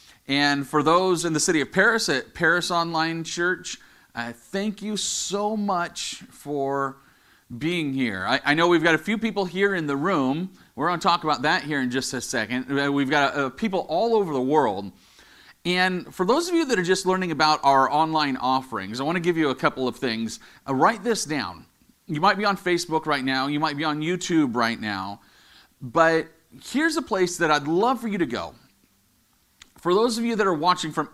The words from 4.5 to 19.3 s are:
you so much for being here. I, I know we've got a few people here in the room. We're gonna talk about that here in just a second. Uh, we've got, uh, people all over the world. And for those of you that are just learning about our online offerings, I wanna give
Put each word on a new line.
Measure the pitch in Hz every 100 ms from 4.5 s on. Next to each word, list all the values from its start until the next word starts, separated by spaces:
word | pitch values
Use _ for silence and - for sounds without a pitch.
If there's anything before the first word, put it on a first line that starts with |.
| 190 214 202
you | 208 208
so | - - - 202 208 214
much | 202 180 170 - - - -
for | - 143 143 135 139 135 135 _ _ _ _ - 120
being | 151 175 151
here. | 135 123 95 98
I, | 135
I | -
know | 151 175
we've | 175
got | 165 156
a |
few | 190 220
people | 220 202
here | 185 175 202 185
in | 151
the | 139
room. | 165 175 131 147 185 - -
We're | - 151
gonna | 175
talk | 185 170
about | 156 143
that | 147 175
here | 139 147
in | 127
just | 127 123
a | 127
second. | - 123 107 127 127 139
Uh, | 143
we've | 139 135
got, | 147 139 143
uh, | 135
people | - 220 185 -
all | 165 226 226
over | 185
the | 139
world. | 131 151 127 98 101 - _ _ - - - -
And | 170 180 185 180 147
for | - 185
those | 269 349
of | 339
you |
that | 302 214
are |
just | 175 185 180
learning | 185 185
about | 151 156 156
our | 139 135 135
online | 147 160 160 143 131
offerings, | 123 131 127 107 95 117
I |
wanna | 143 175
give | 170